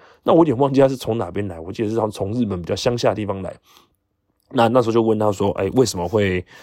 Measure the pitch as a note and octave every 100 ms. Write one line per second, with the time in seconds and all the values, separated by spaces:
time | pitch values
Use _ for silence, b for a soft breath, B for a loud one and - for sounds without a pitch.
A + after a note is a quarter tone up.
0 | b b - D#3+ E3 A#2 C#3 C3+ C#3 C3
1 | A#2+ A2+ F2 F2 G2+ E2 E2 G2+ G#2+ A2+
2 | G#2+ - G2 A#2+ A2 F#2 E2 F#2+ B2+ A#2+
3 | A#2+ G#2 G2+ G2 F#2 - b b b _
4 | _ _ _ _ _ B2+ A#2 B2+ A2+ A2+
5 | A2 G#2+ G#2+ G2 G2+ - F#2+ B2+ A#2 F#2
6 | F2 G#2+ G2 F2+ - B